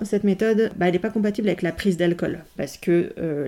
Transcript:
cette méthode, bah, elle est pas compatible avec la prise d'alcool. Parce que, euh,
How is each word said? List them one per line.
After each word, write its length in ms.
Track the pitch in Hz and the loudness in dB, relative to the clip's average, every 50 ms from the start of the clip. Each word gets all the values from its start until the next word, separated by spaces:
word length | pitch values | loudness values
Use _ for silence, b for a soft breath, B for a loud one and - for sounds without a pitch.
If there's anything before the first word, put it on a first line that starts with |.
| 214 | -4
cette 200 | - 208 202 208 | -2 0 2 2
méthode, 480 | 202 190 - 220 226 220 214 226 - - | 2 2 2 2 2 2 2 2 0 0
bah, 100 | - 180 | 0 2
elle 80 | 180 175 | 2 2
est 40 | 180 | 2
pas 100 | - 220 | 0 -2
compatible 400 | 220 220 202 208 208 - 214 190 | -2 0 0 0 0 0 0 0
avec 140 | 175 - 180 | 0 0 -2
la 100 | 165 165 | -4 -2
prise 240 | - - 202 175 | 0 0 0 2
d'alcool. 480 | 165 175 170 170 170 175 156 - - - - - | 2 2 0 2 0 -2 -4 -6 -8 -12 -14 -10
Parce 220 | - 147 139 - | -8 -8 -8 -8
que, 340 | - - 180 170 170 - - - - | -6 0 2 2 2 2 0 -4 -6
euh, 280 | 170 160 147 143 143 | -4 -4 -2 -4 -4